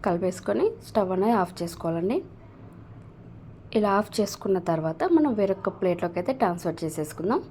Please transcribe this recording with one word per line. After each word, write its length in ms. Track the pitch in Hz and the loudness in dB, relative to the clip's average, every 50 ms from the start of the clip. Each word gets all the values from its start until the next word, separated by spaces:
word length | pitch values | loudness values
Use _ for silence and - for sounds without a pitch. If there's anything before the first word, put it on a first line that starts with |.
| - | 2
కలిపేసుకొని 640 | 202 175 170 180 180 180 - - - 202 233 330 453 453 - - | 2 0 2 0 -2 -2 -2 -4 -2 0 2 2 0 0 -2 -14
స్టవ్ 240 | - - 226 202 180 | -2 0 0 2 2
అనేది 200 | 185 180 196 220 | 2 2 4 4
ఆఫ్ 300 | 240 214 180 170 180 - | 4 4 2 0 -2 -6
చేసుకోవాలండి. 600 | 175 170 - - - 170 165 170 170 196 247 359 - - - - - - - - - - - - - - - - - - - - - - - - - - - - - - - | -8 -8 -6 -4 -4 -2 -2 0 0 0 0 0 -2 -4 -16 -20 -20 -20 -20 -20 -20 -18 -18 -20 -20 -18 -18 -18 -18 -20 -20 -20 -20 -20 -18 -18 -18 -18 -18 -18 -18 -2 0
ఇలా 160 | 226 208 202 | 2 4 4
ఆఫ్ 300 | 196 202 214 - - - | 4 2 2 0 0 0
చేసుకున్న 380 | 208 202 - - - 208 190 185 | 0 0 -2 -6 0 0 0 0
తర్వాత 440 | 175 - 165 160 156 160 160 - - | 2 0 0 0 0 -2 -2 0 2
మనం 300 | 381 339 320 302 294 233 | 4 6 6 6 4 4
వేరొక 360 | 208 202 190 190 190 - 196 | 2 2 2 2 0 -2 -4
ప్లేట్లోకి 500 | 190 - - 180 175 175 - 175 170 175 | -4 0 0 0 2 2 -2 -2 -2 -2
అయితే 140 | 180 - 175 | -2 -2 0
ట్రాన్స్‌ఫర్ 500 | - 233 190 175 175 - 170 160 165 170 | 0 0 0 0 -2 -2 -4 -4 -2 -4
చేసేసుకుందాం. 580 | 156 160 - 151 151 - - 160 190 247 381 - - | -6 -4 -4 -6 -6 -6 -4 -2 0 0 0 -2 -6